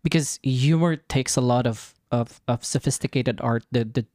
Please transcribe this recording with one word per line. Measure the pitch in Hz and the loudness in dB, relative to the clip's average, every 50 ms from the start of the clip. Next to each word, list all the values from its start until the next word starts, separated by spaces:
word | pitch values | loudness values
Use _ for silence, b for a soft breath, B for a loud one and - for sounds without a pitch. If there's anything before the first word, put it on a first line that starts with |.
| - | -2
because | 160 - 165 143 - - - | 0 0 0 0 -2 -8 -4
humor | - 135 131 123 131 147 165 160 165 170 160 | -2 -2 0 2 4 4 4 4 4 2 0
takes | 156 _ _ - 135 135 - - | -2 _ _ -2 -2 -2 0 0
a | 135 | 2
lot | 127 123 123 123 123 | 2 4 2 2 2
of, | 120 110 - - - _ _ _ _ | 0 -2 -4 -12 -20 _ _ _ _
of, | 120 120 117 - - - _ | -2 -2 -2 -4 -8 -10 _
of | - - - - | -4 -4 -4 -4
sophisticated | - - 123 - 143 135 - - 135 - 135 123 127 110 - | -4 -4 -2 -2 -2 -2 -2 -6 -4 -2 -2 -2 -2 -4 -2
art, | - 120 117 113 - _ | -2 -2 -2 -2 -4 _
the, | - 120 117 | -2 -2 -2
the, | 110 120 127 113 _ | 0 -2 -4 -4 _